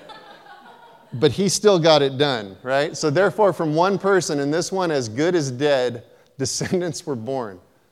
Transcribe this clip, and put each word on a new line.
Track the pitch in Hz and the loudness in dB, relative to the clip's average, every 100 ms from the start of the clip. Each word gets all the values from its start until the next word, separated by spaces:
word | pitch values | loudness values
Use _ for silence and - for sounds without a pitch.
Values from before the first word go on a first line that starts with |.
| - - - - - - - - - - - | -20 -20 -20 -20 -20 -20 -20 -20 -20 -20 -14
but | 123 151 | 0 0
he | 120 196 | 2 -2
still | - 208 185 | 2 2 4
got | 160 151 | 6 6
it | 139 131 | 4 0
done," | 143 123 101 95 | 0 0 -6 -10
right? | 123 135 151 - | -2 0 0 -2
So | 156 | 0
therefore, | 147 196 - 202 | 2 2 2 2
from | 170 165 | 2 -2
one | 151 185 196 | 0 0 0
person, | 190 190 151 147 | 2 2 2 -2
and | 139 | -2
this | 160 165 | -2 -2
one | 190 175 | -2 -2
as | 147 117 | -2 -2
good | 113 165 180 | -2 0 0
as | 135 | -2
dead, | 123 147 139 123 117 - _ | -2 0 2 0 -4 -14 _
<laughs> | _ - | _ -8
descendants | 131 - 113 185 175 - - | -6 -6 -4 -4 -4 -8 -8
were | 123 | -8
born. | 110 135 110 90 _ _ _ | -6 -8 -8 -12 _ _ _